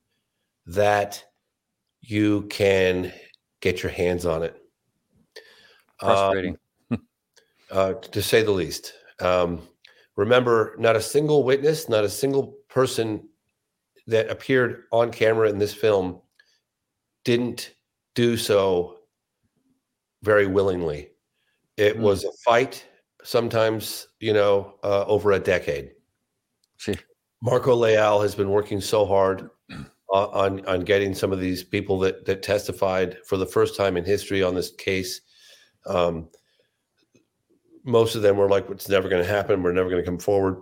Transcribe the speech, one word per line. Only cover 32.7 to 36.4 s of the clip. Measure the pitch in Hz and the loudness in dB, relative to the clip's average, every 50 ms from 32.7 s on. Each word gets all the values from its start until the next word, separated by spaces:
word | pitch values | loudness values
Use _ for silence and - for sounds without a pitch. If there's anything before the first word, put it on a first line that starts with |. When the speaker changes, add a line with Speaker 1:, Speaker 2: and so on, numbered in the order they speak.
| 98 - 98 95 92 92 95 85 82 - - | -6 -4 -2 -2 0 0 -2 -2 -4 -12 -8
Speaker 1:
for | - 101 | -6 -4
the | 95 - | -4 -4
first | - - 113 110 104 - | -2 0 0 0 0 0
time | - 101 98 90 | -2 -2 0 0
in | 87 85 | -2 -2
history | 95 101 98 - - 101 98 95 | -2 -2 -2 -2 -4 -2 -2 0
on | 90 90 | 0 -2
this | 90 - - - | -2 -6 -8 -10
case. | - - 101 95 95 92 - - - _ _ _ _ _ - - _ _ _ _ _ - | -8 -6 -4 -4 -4 -4 -6 -10 -12 _ _ _ _ _ -20 -20 _ _ _ _ _ -10
Um, | 95 98 90 87 85 85 80 80 - _ _ | -4 -2 0 0 0 -2 -4 -10 -14 _ _